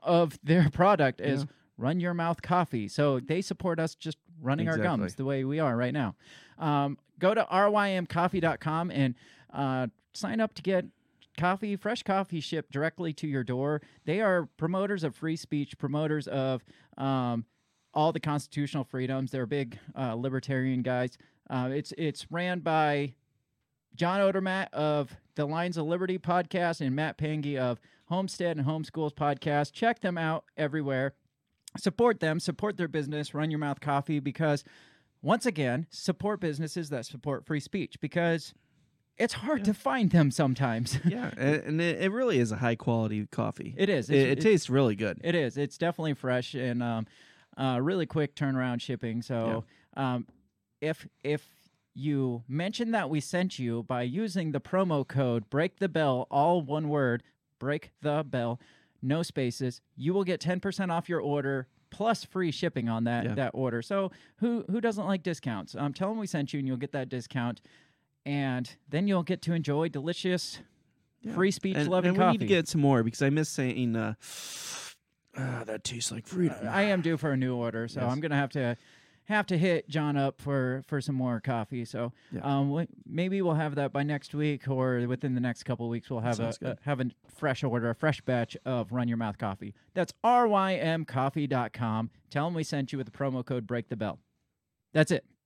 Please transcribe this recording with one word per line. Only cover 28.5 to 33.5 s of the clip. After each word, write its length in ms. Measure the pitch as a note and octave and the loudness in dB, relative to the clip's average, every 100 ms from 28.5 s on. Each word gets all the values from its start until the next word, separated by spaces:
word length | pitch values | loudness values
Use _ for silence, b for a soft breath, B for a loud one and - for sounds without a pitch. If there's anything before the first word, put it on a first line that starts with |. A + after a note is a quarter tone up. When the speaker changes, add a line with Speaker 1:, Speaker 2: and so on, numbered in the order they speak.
| D#3 | 0
Speaker 1:
and 80 | C#3 | 0
Homeschools 460 | D#3+ D3+ D#3+ D3+ | -2 -4 -2 -2
podcast. 580 | - D3 C#3 D#3 D3 D3 | 0 0 0 0 0 0
Check 280 | - A3+ A#3+ | 0 0 0
them 160 | F#3+ F3 | -2 -2
out 260 | D#3+ D#3+ - - | -2 -2 -6 -4
everywhere. 560 | D3 D#3 C#3 C3 C3+ - _ _ _ _ - - | -2 -2 -2 0 -2 -4 _ _ _ _ -18 -6
Support 420 | G3 - A#3+ G#3+ | -2 4 4 4
them. 200 | D#3+ D#3 | 2 0
Support 380 | - D#3 G#3 F3+ | -2 -2 -2 -2
their 100 | E3+ | -2
business, 460 | D3+ C#3+ D3+ C#3+ | -2 -4 -4 -4
Run 160 | D3 D#3 | -2 -2